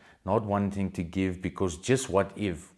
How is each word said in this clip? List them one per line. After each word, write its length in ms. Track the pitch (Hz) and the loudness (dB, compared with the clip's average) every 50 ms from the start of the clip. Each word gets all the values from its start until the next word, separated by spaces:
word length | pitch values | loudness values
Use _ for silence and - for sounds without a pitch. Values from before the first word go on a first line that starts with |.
| - - - _ - | -20 -20 -20 _ -2
not 200 | 92 98 - 104 | 2 2 2 2
wanting 460 | 101 101 101 101 98 98 98 98 90 | 2 2 2 2 2 0 0 -2 -2
to 100 | - - | -2 -4
give 400 | 87 82 87 95 95 92 90 90 | -4 -2 0 0 0 0 0 -2
because 340 | - 87 - - 95 92 80 | -4 -6 -2 0 -2 -2 -2
just 320 | 80 - - 131 131 - - | -2 0 2 2 2 2 2
what 240 | 85 98 95 - - | 2 2 2 0 -2
if? 380 | 92 104 98 85 78 - - - | -4 -2 -2 -2 -4 -8 -12 -4